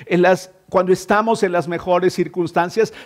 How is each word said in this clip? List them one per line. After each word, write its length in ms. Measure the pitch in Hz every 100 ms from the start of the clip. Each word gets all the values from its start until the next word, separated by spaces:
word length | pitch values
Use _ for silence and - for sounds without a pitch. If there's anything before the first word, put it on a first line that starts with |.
en 160 | - 180
las, 300 | 175 185 - _ _
cuando 240 | 190 185
estamos 500 | 180 - 208 220 226
en 100 | 190
las 140 | 175 160
mejores 460 | 170 185 175 180
circunstancias, 800 | 180 170 180 165 175 170 220 214 -